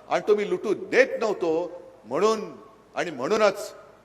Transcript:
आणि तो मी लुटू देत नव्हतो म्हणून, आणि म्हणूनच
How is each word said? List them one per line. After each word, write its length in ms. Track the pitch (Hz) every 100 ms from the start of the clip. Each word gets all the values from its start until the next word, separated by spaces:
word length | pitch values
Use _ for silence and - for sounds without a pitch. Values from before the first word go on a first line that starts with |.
| -
आणि 140 | 165 180
तो 80 | 208
मी 140 | 196
लुटू 240 | 180 214
देत 320 | 180 190 208 269 -
नव्हतो 640 | 220 - 170 160 175 - - -
म्हणून, 480 | 107 143 214 220 180 123 - - -
आणि 160 | 135 170
म्हणूनच 640 | 131 143 220 208 - - - - -